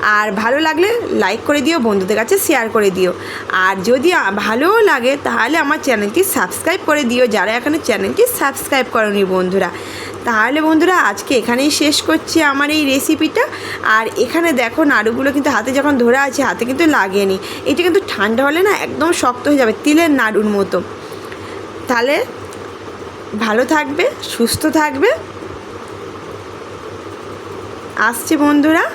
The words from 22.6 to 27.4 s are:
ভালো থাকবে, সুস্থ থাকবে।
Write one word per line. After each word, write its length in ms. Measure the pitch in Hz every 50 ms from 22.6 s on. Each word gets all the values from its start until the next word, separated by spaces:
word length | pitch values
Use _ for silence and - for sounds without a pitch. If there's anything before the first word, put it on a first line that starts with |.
| - - - - - - - - - - - - - - - 214 220
ভালো 180 | 220 208 226 262
থাকবে, 380 | 247 311 302 302 269 285 302 - 523 - - - - -
সুস্থ 300 | - 233 226 - - - 311 - 320
থাকবে। 300 | 302 302 277 269 294 440 605 659 - - - - - - - - - - - 466 - - - - - - - - - - - - - - - - - - - - - - - - - - - - - - - -